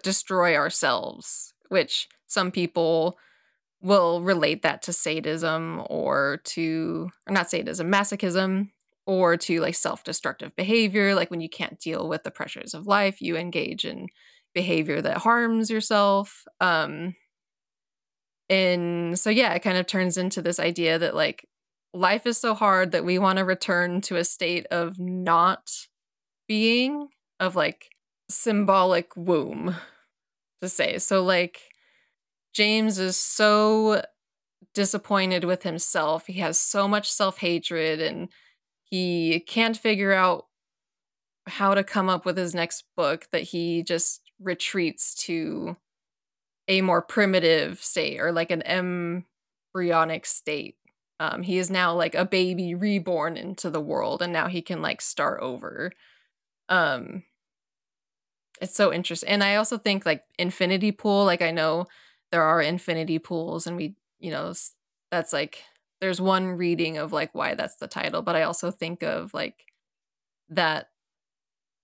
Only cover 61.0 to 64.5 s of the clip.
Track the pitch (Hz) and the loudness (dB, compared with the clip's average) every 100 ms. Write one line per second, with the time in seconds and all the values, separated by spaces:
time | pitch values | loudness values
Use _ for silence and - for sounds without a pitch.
61 | 214 202 202 175 170 165 160 160 185 - | 2 4 4 2 0 0 0 0 -4 -12
62 | - _ - 170 156 165 147 175 - 160 | -20 _ -4 2 4 4 2 0 -2 -4
63 | 160 160 - 170 165 165 165 175 156 202 | -2 -4 -4 -6 -6 -6 -6 -6 -8 -10
64 | _ _ 185 147 170 | _ _ -10 -8 -6